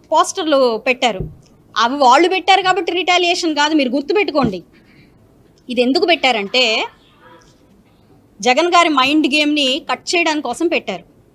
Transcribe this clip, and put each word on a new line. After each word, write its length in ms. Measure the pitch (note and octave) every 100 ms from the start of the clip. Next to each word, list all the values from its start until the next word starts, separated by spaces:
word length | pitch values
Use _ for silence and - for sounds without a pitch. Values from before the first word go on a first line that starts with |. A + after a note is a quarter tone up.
| _
పోస్టర్లు 640 | D#4+ F4+ F#4+ D#4+ C4+ B3 A3
పెట్టారు, 420 | C4 B3 A#3+ F#3 - - _ _ _ -
అవి 200 | A3+ C#4+
వాళ్ళు 300 | B3+ C#4 F4
పెట్టారు 340 | F#4+ F#4+ F#4+
కాబట్టి 300 | F#4 F#4+ F4
రిటాలియేషన్ 640 | F4 F4 F4+ F4 F4+ E4+ C#4+
కాదు. 180 | D4+
మీరు 160 | D#4 B3
గుర్తుపెట్టుకోండి, 720 | C#4 - G4+ - D4 A3+ F3+ - _ _ - _ _ _ _ _ _ -
ఇది 120 | A#3+
ఎందుకు 240 | A#3+ E4+ F4
పెట్టారంటే 840 | D4+ C4 A3 G3 B3+ A#3 A3+ A4+ - _ _ - - - _ _ _ _ _ _ _ _ -
జగన్ 260 | A#3+ C4 F4
గారి 220 | F4 E4+
మైండ్ 380 | C#4 C4+ D#4 C#4
గేమ్ని 580 | D4+ D4 D4+ C4 C#4+ -
కట్ 240 | C#4+ - F4
చేయడానికి 280 | E4 D4+
కోసం 240 | B3 A#3+ E4+
పెట్టారు. 360 | C4 - F3 - _ _